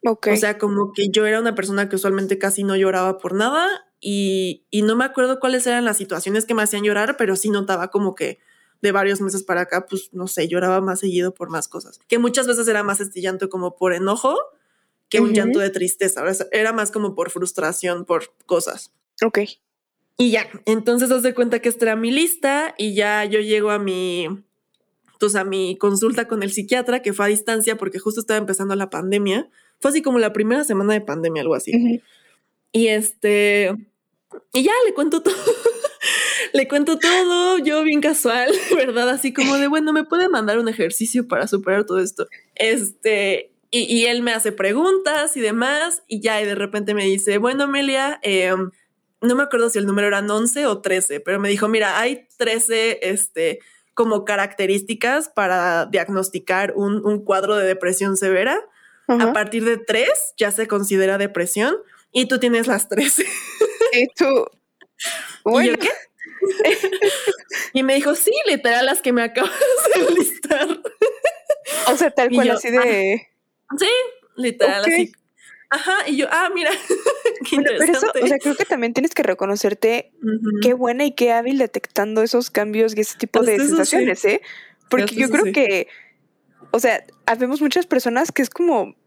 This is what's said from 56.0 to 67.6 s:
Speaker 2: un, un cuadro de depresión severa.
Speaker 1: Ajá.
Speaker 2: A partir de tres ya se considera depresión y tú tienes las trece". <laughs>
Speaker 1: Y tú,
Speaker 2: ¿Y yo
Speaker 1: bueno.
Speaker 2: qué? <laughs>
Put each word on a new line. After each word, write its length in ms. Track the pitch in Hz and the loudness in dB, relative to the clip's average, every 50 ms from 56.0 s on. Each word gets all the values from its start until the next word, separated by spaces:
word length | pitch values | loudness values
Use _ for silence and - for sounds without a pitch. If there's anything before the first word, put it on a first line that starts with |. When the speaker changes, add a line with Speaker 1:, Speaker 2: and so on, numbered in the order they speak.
| 170 180 202 190 190 190 - 185 185 - 185 190 202 190 - | -2 0 -2 -2 -2 -4 -6 -10 -4 -2 0 0 0 -2 -2
Speaker 2:
un, 280 | - 202 196 202 214 - | -2 -2 -2 -2 -2 0
un 200 | 208 208 208 208 | -2 -2 -2 0
cuadro 320 | 208 196 190 196 202 214 | 0 0 0 2 0 0
de 100 | 208 196 | 2 2
depresión 500 | 190 185 190 180 180 185 190 196 196 196 | 0 0 0 -2 -2 -2 0 -2 -2 -2
severa. 440 | 190 196 190 190 185 202 254 302 403 440 - _ _ _ - _ _ _ - | 0 0 2 2 2 2 2 0 -2 -4 -8 _ _ _ -20 _ _ _ 0
Speaker 1:
Ajá. 220 | 247 240 226 226 | 2 2 4 2
Speaker 2:
A 20 | |
partir 320 | 277 214 208 202 208 233 226 | 2 0 -2 0 -2 -2 0
de 120 | 226 233 226 | 0 0 0
tres 300 | 226 - 214 220 254 392 605 - - - - | 0 0 0 2 4 2 2 0 0 -6 -2
ya 140 | - 220 202 | -2 -2 0
se 140 | 202 - 220 220 | 0 -2 -2 -2
considera 500 | 214 202 202 196 202 190 190 190 196 196 | -2 -2 0 0 2 2 2 2 2 0
depresión 560 | 202 202 196 175 170 175 - 202 220 269 359 440 - _ - _ _ _ | -2 -4 -2 -4 -4 -2 -2 0 0 0 0 -2 -4 _ -20 _ _ _
y 140 | _ 247 254 | _ 0 0
tú 120 | 247 262 226 | 2 0 2
tienes 280 | 247 240 233 226 233 247 | 2 2 2 2 2 0
las 200 | 240 202 - - | 0 -2 -2 -2
trece". 360 | - 214 285 285 294 - 381 | 0 0 0 2 2 0 0
<laughs> 680 | - - - - - - - 427 - - - 453 508 | -2 -4 -10 -10 -12 -2 0 0 0 2 2 0 2
Speaker 1:
Y 140 | 240 247 247 - _ | 4 2 2 0 _
tú, 100 | - 349 269 269 247 - - _ _ _ _ _ _ - _ _ _ - - - - - - - - _ | 0 2 2 4 2 0 -2 _ _ _ _ _ _ -20 _ _ _ -10 -8 -8 -8 -12 -14 -18 -4 _
Speaker 2:
¿Y 200 | 208 226 262 339 | 2 4 4 4
yo 60 | 480 453 | 4 2
Speaker 1:
bueno. 0 | - | 2
Speaker 2:
qué? 80 | - 427 587 - - _ _ _ - - - - 381 392 381 - 427 | 0 -2 -2 -4 -10 _ _ _ -20 -18 -6 -4 -2 -2 0 2 2
<laughs> 1080 | - 415 - - 381 381 381 415 403 571 539 - - 381 - - _ - - | 2 2 2 0 -4 -2 0 0 0 0 0 -2 -4 -4 -4 -8 _ -10 -10